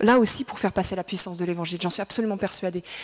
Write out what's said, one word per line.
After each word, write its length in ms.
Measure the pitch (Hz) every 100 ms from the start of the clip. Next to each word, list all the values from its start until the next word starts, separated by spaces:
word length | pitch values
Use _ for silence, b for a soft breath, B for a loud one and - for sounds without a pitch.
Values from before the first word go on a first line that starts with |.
là 180 | 214 254
aussi, 240 | 214 -
pour 160 | - -
faire 140 | 196
passer 240 | 190 185 180
la 80 |
puissance 320 | - 180 185 170
de 80 |
l'évangile. 340 | 175 170 170 175
J'en 100 | 180
suis 120 | -
absolument 340 | 196 - 220 196
persuadée. 460 | 196 - 185 175 B B